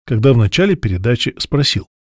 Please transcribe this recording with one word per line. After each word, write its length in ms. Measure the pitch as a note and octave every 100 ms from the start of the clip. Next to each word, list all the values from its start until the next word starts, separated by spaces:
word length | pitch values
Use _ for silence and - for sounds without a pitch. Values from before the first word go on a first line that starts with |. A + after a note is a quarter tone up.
| -
когда 260 | A2+ C3+
в 40 | A#2
начале 400 | G#2 - G3 F3+
передачи 580 | G#2+ F2+ A2 A#2+ B2+ -
спросил, 500 | - C#3 C#3+ G#2 - _